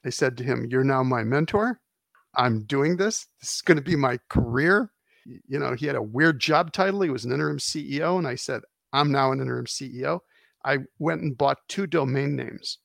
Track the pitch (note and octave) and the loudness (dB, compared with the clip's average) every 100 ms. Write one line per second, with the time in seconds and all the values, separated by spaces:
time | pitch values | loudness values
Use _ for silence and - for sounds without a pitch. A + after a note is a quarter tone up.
0 | C3 - C#3 B2 B2+ B2 A#2 B2+ C3+ C3+ | -6 0 0 0 -2 -2 0 2 2 2
1 | C3 B2 A2 C#3 D#3+ G#3 A3+ A#3 _ _ | 2 0 0 0 2 0 0 -4 _ _
2 | _ _ _ - B2 A2 G#2+ C#3 D3 F3+ | _ _ _ 0 2 0 0 2 2 2
3 | G3+ G#3+ - _ - - - D#3 C#3 D#3+ | 0 -2 -10 _ -10 -4 4 4 4 2
4 | C3+ B2 _ - A#2+ A#2+ D#3+ G3+ A3 _ | 2 -2 _ -2 0 2 4 4 2 _
5 | _ _ - - - C#3 C3+ B2 D3 C3+ | _ _ -20 -20 -8 -4 -4 -2 -2 -4
6 | G#2+ A#2 E3 C#3 - D3+ F3 - F#3+ G3 | -4 2 2 4 2 2 2 0 0 2
7 | F3+ B2+ A#2+ C3+ D3+ D3 - D#3 C#3+ C#3+ | 0 -2 -2 -2 -2 -2 -6 -6 -6 -2
8 | E3 F#3 D3+ B2 - B2+ - _ _ C3+ | 0 0 -2 -4 -6 -8 -8 _ _ 0
9 | D3 C#3 C3+ C3+ C3 B2 B2 - C3 A#2+ | 2 4 2 0 -4 -6 -6 -8 -10 -6
10 | C3+ F3 _ _ _ _ C3+ C#3 C3+ _ | -4 -4 _ _ _ _ -2 -2 -4 _
11 | D#3 E3 D#3+ B2 C#3 C3+ - - F#3+ D#3+ | -2 -2 -4 0 0 0 -4 -6 -2 0
12 | C#3 C3+ C#3+ C#3 B2 - - - | 0 0 -2 -4 -6 -10 -12 -14